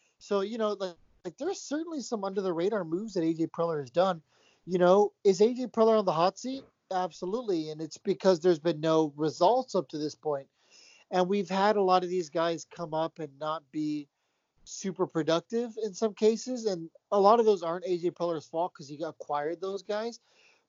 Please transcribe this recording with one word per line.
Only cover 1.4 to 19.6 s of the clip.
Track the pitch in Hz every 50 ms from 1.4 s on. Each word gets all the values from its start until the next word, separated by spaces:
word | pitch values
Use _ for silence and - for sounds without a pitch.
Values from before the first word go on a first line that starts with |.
| 269 339 392 -
certainly | - - 277 302 330 349 330 294 220
some | - 240 214 196
under | 196 196 208 190
the | 190 170
radar | 160 170 196 226 208 180
moves | 160 160 175 214 226 196
that | 196 160
A | 160 165
J | 156 165
Preller | 156 - - 170 170 165 151
has | 139 123
done. | - 170 180 196 180 160 - _ _ _ _ _ _ _ _
You | - 180 180
know, | 180 175 185 202 208 202 - _ -
is | 202 190 165
A | 208 233 254
J | 240 254
Preller | 220 - 233 220 226 226 220
on | 208
the | 185 156
hot | 156 170 190 190 -
seat? | - 247 262 269 - - _ _ _ _
Absolutely. | 190 185 180 185 165 - 180 180 196 247 254 214 185 160 156 156
And | 156 156
it's | 160 151 -
because | - - 202 185 - - 190 190 160
there's | 156 185 175 151
been | 147 170 160 151
no | 151 160 160 160 160 151 139
results | 147 156 156 - - 175 185 233 254 247 - -
up | 190 156 -
to | - 151
this | 151 151 -
point. | - - 156 147 135 135 - _ _ _ _ _ - - - - _ _ _
And | 196 180 185 180
we've | 202 202 196 165
had | 185 196 196 208 214
a | 208 196
lot | 185 180 185 180
of | 175
these | 180 185 170 147
guys | - 170 165 170 170 156 - - -
come | - 170 160 156
up | 156 160 165 - -
and | 160 147 135 139
not | 151 156 156 160 151 131
be | - 156 151 151 151 147 143 139 _ _ _ _ _ _ _ _ _ _ _
super | - - - - 190 180 - 185
productive | 151 - 165 156 156 160 170 165 _ 226 233 240 240 214 220 220
in | 214 -
some | - 226 220 196
cases. | - 220 214 226 214 - 254 254 247 226
And | 214 190 170 165 165 - _ _ _ -
a | 208
lot | 196 202 226 233
of | 226
those | 214 208 185 165
aren't | 165 165 185 185
A | 196 180 170
J | 165 175
Preller's | 160 - 175 175 170 151 -
fault | - - 160 170 180 -
'cause | - 156 131
he | 147 139 165
acquired | 156 147 - - - 147 147 147 151 175 165